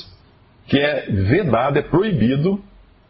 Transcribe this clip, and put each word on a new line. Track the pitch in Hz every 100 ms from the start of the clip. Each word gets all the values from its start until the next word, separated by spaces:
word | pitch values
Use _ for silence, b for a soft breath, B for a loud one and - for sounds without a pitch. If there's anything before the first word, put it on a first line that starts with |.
| - - _ _ _ _ -
que | 139
é | 143 143 -
vedado, | 98 95 165 180 113 139 143
é |
proibido | - 160 220 156 113 139 175 202 - - - _